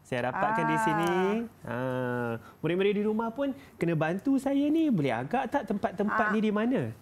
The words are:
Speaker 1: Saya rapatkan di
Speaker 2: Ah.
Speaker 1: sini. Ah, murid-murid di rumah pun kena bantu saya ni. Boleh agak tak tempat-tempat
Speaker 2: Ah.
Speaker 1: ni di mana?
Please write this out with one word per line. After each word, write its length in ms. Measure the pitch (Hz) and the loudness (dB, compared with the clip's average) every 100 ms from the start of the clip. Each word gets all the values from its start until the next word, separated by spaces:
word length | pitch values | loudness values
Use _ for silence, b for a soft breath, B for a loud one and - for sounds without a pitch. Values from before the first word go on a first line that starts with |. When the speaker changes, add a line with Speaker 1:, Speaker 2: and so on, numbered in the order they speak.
Speaker 1:
Saya 180 | - 127 | -4 -2
rapatkan 400 | 123 180 208 220 | -2 0 0 2
di 120 | 226 226 | 2 2
Speaker 2:
Ah. 40 | |
Speaker 1:
sini. 300 | 220 214 175 180 190 220 233 - | 2 2 2 2 2 0 -4 -10
Ah, 680 | - 117 131 127 123 123 120 113 B B | -8 -4 -2 -2 -2 -2 -2 -4 B B
murid-murid 340 | 156 175 202 | -2 0 2
di 100 | 208 | 2
rumah 260 | 208 220 226 | 0 -2 -2
pun 220 | 233 277 - B | -4 -4 -6 B
kena 200 | - 170 | -4 0
bantu 420 | 165 160 190 277 269 | 0 0 0 0 0
saya 260 | 277 277 | 2 0
ni. 240 | 294 320 311 | 2 2 2
Boleh 240 | 196 139 | 2 2
agak 380 | 117 135 240 254 | 0 -2 -2 0
tak 160 | 285 | -4
tempat-tempat 600 | - 208 214 180 208 208 | -2 -2 -2 -2 0 2
Speaker 2:
Ah. 60 | 214 | 2
Speaker 1:
ni 80 | 214 | 2
di 100 | 220 | 2
mana? 420 | 208 233 247 117 110 | 2 2 0 -2 -6